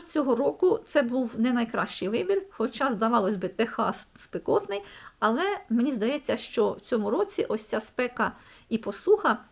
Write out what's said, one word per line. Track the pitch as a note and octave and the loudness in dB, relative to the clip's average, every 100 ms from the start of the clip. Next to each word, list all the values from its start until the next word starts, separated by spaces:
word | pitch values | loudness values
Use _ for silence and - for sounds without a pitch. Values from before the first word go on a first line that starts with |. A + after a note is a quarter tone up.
| - | -2
цього | D#4 C4 A#3 | 0 2 2
року | C#4+ - F#4 - - | 2 2 2 2 2
це | D4+ | 0
був | A#3+ B3+ A#3 A3 | 2 0 -2 0
не | A#3+ | 2
найкращий | A#3+ A#3 G3+ F3+ - F#3 | 2 0 -2 -4 -4 -2
вибір, | A#3 F#4 G4 - | -2 0 0 -2
хоча, | - A#3 - C4+ | -4 -4 0 -2
здавалось | G3+ A3+ A#3+ G3 G3+ | 2 2 2 2 0
би, | F3 | -4
Техас | - A3+ - G3+ - - - | -2 -2 0 -2 -2 -12 -20
спекотний, | - F3+ - G4+ - G4+ G4+ - - - | -12 -6 0 0 0 -8 -8 -18 -20 -2
але | G#3+ B3 F#4+ G4 - | 0 2 0 -2 0
мені | A#3 C4+ | 2 2
здається, | B3 A3+ D4 - G#3+ | 0 -2 -2 -2 -4
що | - - G3+ | -2 0 0
в | G3+ | 0
цьому | - A3+ G3+ | -2 -2 0
році | C#4 G4+ - - | 0 0 -2 -2
ось | A3 | -4
ця | - A3 | -2 -6
спека | - - B3 - G#3 - - - - | -4 -4 -4 -2 -4 -4 -20 -20 -6
і | A3+ | -4
посуха | G3+ - - G#4 C4+ A3 - | -4 -4 2 4 4 0 -4